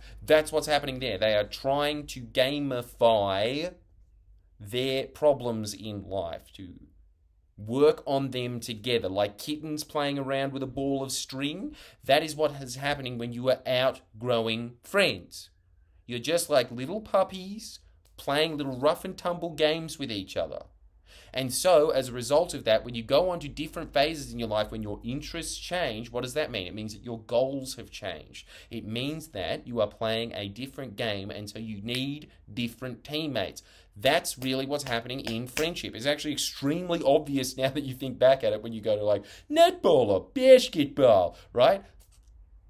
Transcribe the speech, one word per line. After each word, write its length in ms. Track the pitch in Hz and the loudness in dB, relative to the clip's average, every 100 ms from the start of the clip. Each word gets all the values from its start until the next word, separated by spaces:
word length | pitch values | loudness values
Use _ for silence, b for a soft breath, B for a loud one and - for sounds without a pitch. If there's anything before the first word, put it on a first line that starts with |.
| B B | B B
That's 280 | 104 156 156 | 4 4 4
what's 140 | 156 151 | -2 0
happening 340 | 143 143 127 | 0 -2 -6
there. 180 | 127 95 | -4 0
They 160 | 107 | 2
are 100 | 104 | 2
trying 600 | 104 - 135 143 147 147 143 | 0 -4 -2 0 0 -2 -8
to 120 | 131 | -12
gamify 1500 | 113 127 131 147 143 123 123 - 117 110 98 95 113 143 180 180 _ _ _ _ _ - _ - | -6 0 0 0 -2 -4 -6 4 6 6 4 2 0 -2 -6 -10 _ _ _ _ _ -20 _ -20
their 460 | 101 123 131 131 - | -6 -2 0 -2 -4
problems 640 | - 151 127 120 110 104 | 2 4 4 0 -4 -4
in 300 | 101 107 104 | -8 -8 -10
life, 480 | 90 95 82 - - | -6 -6 -6 -8 -14
to 200 | - 90 - - _ _ _ _ _ _ - | -16 -16 -16 -20 _ _ _ _ _ _ -14
work 440 | 104 131 151 156 147 | -2 6 6 6 0
on 240 | 135 135 | 0 0
them 300 | 123 127 120 | -4 -4 -6
together, 480 | 120 110 120 117 92 | -8 -6 0 0 0
like 280 | 98 104 - | 0 0 -2
kittens 460 | - 151 156 151 | -8 -6 -6 -8
playing 340 | - 151 143 139 | -4 -2 -2 -2
around 340 | 135 135 135 | -2 -2 -2
with 100 | 131 | -4
a 40 | 131 | -6
ball 360 | 135 139 135 | -4 -2 -2
of 100 | 135 | -2
string. 600 | - - 131 143 180 294 B B B | -6 -6 -6 -6 -6 -10 B B B
That 180 | - 147 | 2 4
is 140 | 160 147 | 2 0
what 160 | 151 139 | -2 -2
is 140 | 127 127 | -10 -4
happening 420 | 139 143 127 120 | -2 -2 -4 -6
when 140 | 120 | -6
you 160 | 120 127 | -2 0
are 100 | 127 - | 0 2
outgrowing 1080 | 127 131 120 _ 107 123 117 113 113 117 - | 2 2 0 _ -8 0 2 2 -2 -6 -12
friends. 680 | - 202 170 95 - - - _ _ _ _ _ - | -2 2 2 0 -10 -18 -20 _ _ _ _ _ -8
You're 140 | 120 | -6
just 280 | 123 165 160 | 0 0 2
like 220 | 139 120 | 2 2
little 300 | 120 131 214 | -4 -6 -8
puppies 800 | - 196 190 190 185 220 - - - _ _ - | 0 2 2 -4 -12 -12 -14 -18 -20 _ _ -10
playing 400 | - 143 165 147 | 0 2 2 0
little 220 | 135 123 | -6 0
rough 260 | 147 170 | 2 2
and 120 | 190 - | -4 -6
tumble 340 | 180 170 170 | -6 -4 -6
games 480 | 151 151 165 160 - | 0 2 2 -6 -8
with 120 | 117 | -6
each 260 | 104 92 95 | -6 -6 -6
other. 260 | 80 50 - _ - _ B B B | -6 -8 -16 _ -20 _ B B B
And 200 | - 131 | -6 -4
so, 380 | - 185 160 156 | 0 6 8 6
as 180 | 131 120 | 2 -2
a 40 | |
result 420 | 123 120 147 175 | -4 2 2 2
of 100 | - | -2
that, 200 | 113 110 | 2 2
when 100 | 120 | 2
you 80 | 120 | -8
go 280 | 113 139 185 | 2 2 2
on 100 | 170 | -2
to 80 | 143 | -6
different 440 | 120 160 175 156 | -8 -8 -8 -2
phases 400 | 143 151 156 123 | 2 2 0 -8
in 60 | 117 | -6
your 100 | 110 | -2
life, 220 | 107 107 | -2 -2
when 120 | 113 | -4
your 180 | 107 101 | -8 -8
interests 520 | 117 143 143 165 156 - | -8 -8 -8 -10 -8 -10
change, 540 | - 175 147 110 117 | -6 -4 -4 -6 -8
what 120 | 120 | -6
does 120 | 127 | -4
that 160 | 139 151 | -4 -2
mean? 160 | 110 90 | -4 -6
It 80 | |
means 200 | 101 110 | -8 -10
that 100 | - | -10
your 160 | 120 113 | -10 -10
goals 560 | - 117 135 139 131 - | 0 2 2 -2 -8 -12
have 140 | - | -14
changed. 560 | - 98 78 - - - B B | -10 -10 -10 -14 -20 -20 B B
It 160 | 113 101 | -12 -8
means 420 | 117 139 156 147 | -6 -6 -8 -10
that 380 | 101 85 151 123 | -8 -6 -6 -4
you 140 | 117 | -2
are 60 | 104 | -2
playing 460 | - 110 113 117 | -2 -4 -2 -4
a 140 | - 101 | -8 -10
different 480 | 104 135 143 131 101 | -10 -12 -12 -12 -6
game, 340 | 117 101 98 | -4 -4 -8
and 180 | 104 104 | -10 -12
so 100 | 113 | -12
you 240 | 113 101 | -10 -8
need 480 | 113 127 139 147 - b - | -6 -4 -4 -6 -12 b -12
different 520 | 107 117 - 127 117 | -6 -6 -6 -12 -12
teammates. 580 | - 151 156 120 90 - b b b | -8 -6 -4 -4 -4 -8 b b b
That's 440 | 101 127 165 175 - | -2 2 2 0 -6
really 260 | 131 131 | -2 -2
what's 200 | 135 143 | -2 -4
happening 360 | 131 117 120 131 | -2 -4 -4 -8
in 260 | - 113 123 | -6 -6 -4
friendship. 480 | - 160 170 107 | -2 -2 -4 -8
It's 120 | 104 135 | -4 -2
actually 260 | 147 156 | -2 -4
extremely 680 | 135 - - 139 170 180 160 | -4 -4 -2 -2 -2 -2 0
obvious 520 | 135 156 147 135 127 - | 4 4 4 -2 -2 -2
now 120 | 131 | -2
that 160 | 143 | -2
you 100 | 135 | -6
think 240 | 127 135 127 | -6 -6 4
back 240 | 127 135 | 6 6
at 100 | 107 | 2
it 100 | 107 | -2
when 100 | 117 | -6
you 80 | 110 | -6
go 160 | 110 104 | 0 0
to, 80 | |
like, 200 | 104 101 B B B | 2 0 B B B
netball 580 | 302 349 359 190 143 104 | 6 6 6 4 6 6
or 200 | 95 - | 2 0
basketball, 1040 | 262 262 254 - 165 139 - 123 98 87 B B | 4 10 10 8 0 0 6 8 8 6 B B
right? 320 | 117 143 196 - - _ _ - - - - | 4 6 6 -2 -20 _ _ -20 -20 -20 -20